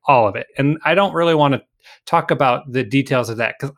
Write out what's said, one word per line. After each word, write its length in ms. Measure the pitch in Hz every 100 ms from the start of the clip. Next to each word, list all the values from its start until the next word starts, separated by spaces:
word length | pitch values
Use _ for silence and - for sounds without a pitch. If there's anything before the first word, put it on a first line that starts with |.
| -
all 200 | 127 104
of 100 | 113
it. 120 | - -
And 220 | 143 156
I 100 | 156
don't 200 | 175 196
really 200 | 165 170
wanna 280 | 156 143 123 _ _ - - -
talk 240 | 170 147
about 420 | 147 131 123 139
the 100 | 123
details 460 | 113 139 131 131 113
of 80 | 110
that 220 | 113 -
'cause 140 | 139